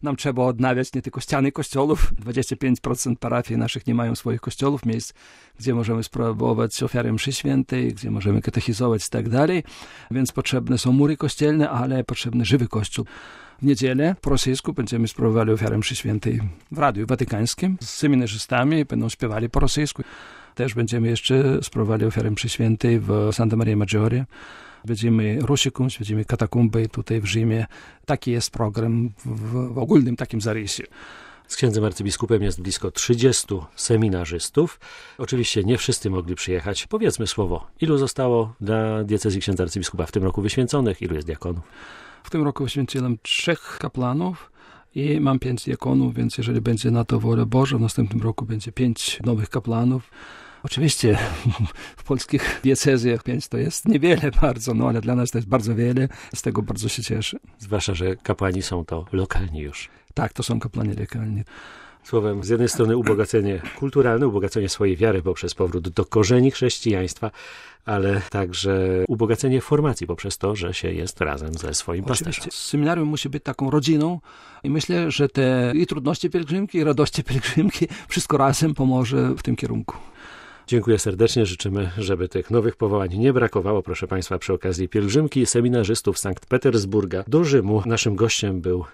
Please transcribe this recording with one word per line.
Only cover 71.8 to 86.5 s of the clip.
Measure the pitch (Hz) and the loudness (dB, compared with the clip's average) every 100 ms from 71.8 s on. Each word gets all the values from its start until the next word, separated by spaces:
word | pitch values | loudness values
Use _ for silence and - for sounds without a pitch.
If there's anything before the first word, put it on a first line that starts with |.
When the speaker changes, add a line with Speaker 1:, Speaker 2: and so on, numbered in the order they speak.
| - 87 | -4 -6
Speaker 1:
Oczywiście. | 95 123 | -2 -2
Speaker 2:
pasterzem. | 156 - - | -4 -8 -10
Speaker 1:
Seminarium | - - 147 147 170 151 | -10 -4 0 0 0 -2
musi | 151 143 | -2 -4
być | 143 | -6
taką | - 135 135 | -8 -4 0
rodziną | 151 135 156 156 175 - - - - | 2 4 4 2 -2 -10 -20 -20 -12
i | 139 | -2
myślę, | 151 - 175 165 | -2 0 0 0
że | 139 143 | 0 0
te | - 131 127 123 | 2 2 4 2
i | 143 175 | 2 0
trudności | 147 135 156 175 | 0 -2 0 0
pielgrzymki, | 175 156 180 202 180 | -2 -2 -2 -2 0
i | |
radości | 156 143 147 - | 2 2 2 0
pielgrzymki, | - 127 - - 190 - 165 - - | -2 -2 0 2 2 2 -4 -4 -6
wszystko | - - 143 | -4 0 2
razem | 135 - 165 | 4 4 0
pomoże | 151 131 127 117 135 127 | 2 2 2 2 0 0
w | 135 | -2
tym | - 120 | -2 -4
kierunku. | 123 113 107 - - - - - - - - | -2 -4 -6 -12 -18 -20 -20 -20 -20 -20 0
Speaker 2:
Dziękuję | 120 110 107 | 0 4 2
serdecznie. | - 92 113 123 104 | 2 2 4 4 0
Życzymy, | 87 101 98 92 92 | 0 -4 -2 -2 -4
żeby | 98 92 90 | -2 -2 0
tych | 95 - | -4 0
nowych | 117 110 - | 2 2 0
powołań | 110 101 92 92 | 0 2 0 2
nie | 123 | 2
brakowało. | 127 113 107 95 104 | 4 2 0 0 0
Proszę | 90 87 92 | -2 -6 -4
państwa, | 98 90 92 | -4 -2 -6
przy | - | -2
okazji | 95 95 87 92 | -2 0 -2 0
pielgrzymki | 107 101 123 151 135 120 | 0 2 2 2 2 2
seminarzystów | 120 120 123 98 113 - 95 | 2 2 2 2 0 0 -2
Sankt | 101 92 | -4 -6
Petersburga | - | -2